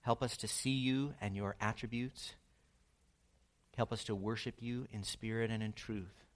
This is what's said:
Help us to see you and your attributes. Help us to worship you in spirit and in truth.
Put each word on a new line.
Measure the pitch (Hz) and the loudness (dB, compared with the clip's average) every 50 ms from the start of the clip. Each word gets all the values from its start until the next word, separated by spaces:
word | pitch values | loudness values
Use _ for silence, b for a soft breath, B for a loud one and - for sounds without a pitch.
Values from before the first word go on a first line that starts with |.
Help | - 120 117 - 131 | 6 4 4 4 4
us | 120 - | -2 0
to | - - | -2 -2
see | 107 - - - 135 | -2 -2 2 4 4
you | 135 135 127 131 131 135 139 147 139 - | 4 4 4 4 4 4 2 0 -2 -2
and | 104 104 98 | -2 0 0
your | 98 101 98 101 - | 0 0 0 0 2
attributes. | 107 110 110 - - 117 117 117 123 127 - - - - - - _ b b b b b b b b _ _ _ _ _ _ _ _ _ _ _ _ _ _ _ _ _ - | 0 0 0 0 -4 -4 -2 -2 -2 -4 -6 -8 -10 -10 -12 -14 _ b b b b b b b b _ _ _ _ _ _ _ _ _ _ _ _ _ _ _ _ _ 0
Help | - 117 - | 0 0 0
us | 117 110 - | 0 -4 0
to | - 107 | -2 -2
worship | 98 98 107 113 110 - 123 110 - | 0 0 0 -2 -2 -2 -6 -6 -4
you | 117 120 120 123 135 - | -4 -4 -2 -4 -4 -4
in | - 107 98 | -6 -4 -4
spirit | - - - - 113 110 113 113 113 | -4 -6 -4 -2 -2 2 2 2 2
and | 113 110 | 2 0
in | 110 107 107 | 0 -2 -4
truth. | - - - 110 101 90 90 - - - _ _ | -6 -6 -4 -4 -4 -4 -6 -12 -18 -20 _ _